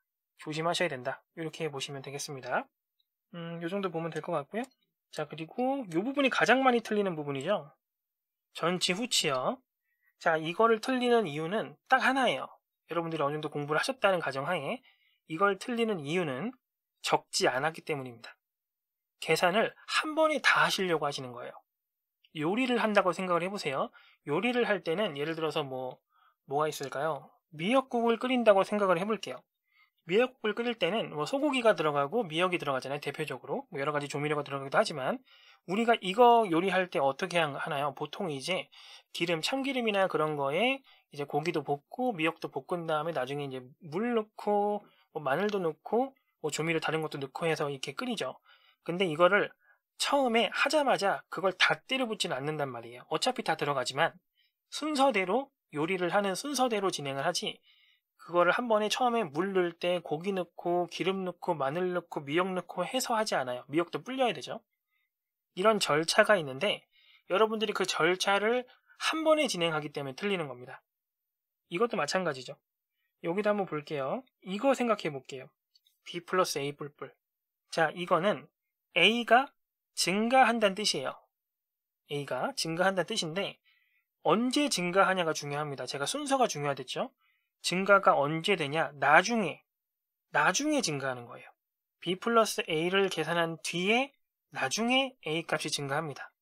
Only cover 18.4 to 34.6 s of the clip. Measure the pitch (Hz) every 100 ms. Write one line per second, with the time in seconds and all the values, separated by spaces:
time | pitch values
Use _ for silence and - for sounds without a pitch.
18.4 | _ _ _ _ _ _ _ _ - 160
19.4 | 180 202 175 - - - 320 311 311 277
20.4 | - - 160 - 185 160 147 143 131 120
21.4 | 135 - _ _ _ _ _ _ _ 160
22.4 | 151 214 254 240 214 202 190 165 185 175
23.4 | 180 202 151 135 233 - - _ - 151
24.4 | 233 247 208 196 165 165 214 143 151 160
25.4 | 156 156 143 131 127 - _ _ _ _
26.4 | - 139 156 151 139 131 160 139 151 _
27.4 | _ 151 175 262 262 240 233 226 254 254
28.4 | 220 196 185 208 196 170 202 214 - 123
29.4 | - _ _ _ _ _ - 190 254 -
30.4 | 214 208 233 233 170 214 151 151 147 277
31.4 | 294 262 226 170 156 143 143 220 185 156
32.4 | 185 175 147 131 131 147 143 139 147 131
33.4 | 127 202 277 151 139 147 143 147 147 147
34.4 | 143 139